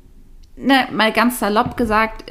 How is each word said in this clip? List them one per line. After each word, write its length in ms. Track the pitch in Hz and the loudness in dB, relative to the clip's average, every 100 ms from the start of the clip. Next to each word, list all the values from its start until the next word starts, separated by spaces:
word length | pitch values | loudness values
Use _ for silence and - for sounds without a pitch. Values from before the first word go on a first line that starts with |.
| - - - - - - | -20 -20 -20 -20 -20 -6
ne, 320 | 254 269 - | 2 2 2
mal 200 | 202 220 | 0 2
ganz 260 | 226 240 247 | 2 0 0
salopp 380 | 202 208 247 - | 0 0 0 -2
gesagt, 480 | 226 214 220 - - | 0 0 0 -4 -12